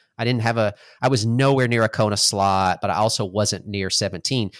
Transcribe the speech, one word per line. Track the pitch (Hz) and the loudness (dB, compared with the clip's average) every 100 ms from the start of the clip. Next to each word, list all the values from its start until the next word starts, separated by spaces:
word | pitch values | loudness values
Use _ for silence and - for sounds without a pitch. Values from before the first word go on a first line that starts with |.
| _ - | _ -6
I | |
didn't | 117 123 | -2 0
have | 113 117 | 0 0
a, | 107 - - - | -2 -4 -16 -4
I | 127 | 0
was | 131 113 | 0 0
nowhere | 120 135 135 123 | 2 2 2 2
near | 117 | 2
a | 110 | 0
Kona | - 107 101 | 2 0 0
slot, | - 101 98 95 92 87 | 0 2 2 2 2 0
but | 101 | -2
I | 87 | 0
also | 110 - 98 | 0 0 -2
wasn't | 98 104 95 101 | -2 -2 -4 -6
near | 101 95 | -6 -2
seventeen. | - 98 92 - 131 101 | -2 -2 -4 -4 -2 -4